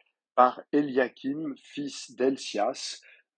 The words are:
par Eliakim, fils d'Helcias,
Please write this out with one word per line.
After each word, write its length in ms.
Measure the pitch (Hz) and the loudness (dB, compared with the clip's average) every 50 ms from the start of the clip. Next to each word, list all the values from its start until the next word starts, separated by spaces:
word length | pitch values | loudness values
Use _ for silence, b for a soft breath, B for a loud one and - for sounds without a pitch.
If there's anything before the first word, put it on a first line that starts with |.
| b b _ _ _ _ _ | b b _ _ _ _ _
par 260 | 123 127 127 120 - - _ | 6 6 6 4 -2 -6 _
Eliakim, 840 | - 147 147 143 123 131 127 117 - - - 135 143 156 160 147 127 | 2 2 2 2 2 0 0 0 -2 -6 -6 -6 -4 -4 -6 -6 -8
fils 580 | - _ - - 143 147 135 - - - - 120 | -10 _ -14 -10 -8 -8 -8 -10 -12 -14 -16 -4
d'Helcias, 840 | 113 123 131 135 127 - - - 104 104 120 135 - - - - - b b b b b _ _ | 0 2 2 2 0 -6 -6 -2 0 0 0 -2 -4 -8 -10 -12 -14 b b b b b _ _